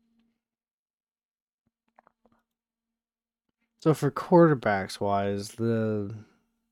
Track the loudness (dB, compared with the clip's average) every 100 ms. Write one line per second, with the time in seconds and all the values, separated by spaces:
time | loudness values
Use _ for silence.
0 | _ _ _ _ _ _ _ _ _ _
1 | _ _ _ _ _ _ _ _ _ _
2 | _ _ _ _ _ _ _ _ _ _
3 | _ _ _ _ _ _ _ _ -2 0
4 | -2 -4 4 6 6 4 0 -2 -4 -6
5 | -2 -2 -2 -4 -8 -6 -2 -2 -2 -4
6 | -8 -12 -20 _ _ _ _